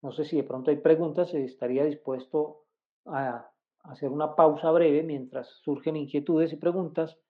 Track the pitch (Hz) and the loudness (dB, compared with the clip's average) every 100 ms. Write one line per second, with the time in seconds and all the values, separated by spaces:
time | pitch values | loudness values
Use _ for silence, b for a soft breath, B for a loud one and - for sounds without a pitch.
0 | 143 123 147 156 131 131 131 147 160 160 | -12 -8 -2 -2 -2 -4 0 2 4 4
1 | 165 156 175 147 131 - 123 127 151 147 | 4 0 -2 -2 -4 -4 -2 0 0 -2
2 | - 131 131 156 151 - _ _ _ _ | -6 -8 -4 -2 -2 -6 _ _ _ _
3 | - 139 135 120 - _ _ _ 165 139 | -8 -4 -4 -6 -12 _ _ _ -20 -8
4 | 143 143 151 151 160 147 165 165 170 147 | -6 -2 -2 6 6 6 2 4 6 4
5 | 165 143 127 131 127 - - 143 - 156 | 0 -6 -8 -10 -12 -12 -6 -4 -4 -6
6 | 139 147 147 156 165 160 175 175 170 160 | -4 -6 0 2 2 0 -2 -2 -4 -4
7 | 160 - _ | -6 -8 _